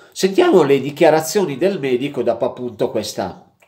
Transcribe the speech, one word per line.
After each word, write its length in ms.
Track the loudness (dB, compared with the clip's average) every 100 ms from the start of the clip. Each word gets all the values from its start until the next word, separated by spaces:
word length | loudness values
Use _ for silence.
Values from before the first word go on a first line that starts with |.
| -20
Sentiamo 500 | -4 -2 2 4 6
le 180 | 4 2
dichiarazioni 760 | 0 2 4 4 0 -2 -2 -2
del 220 | -2 -2
medico 420 | -2 -2 -2 -4
dopo 240 | -2 -2 -4
appunto 460 | -6 -10 -4 -4
questa 600 | -4 -6 -8 -8 -10 -20 _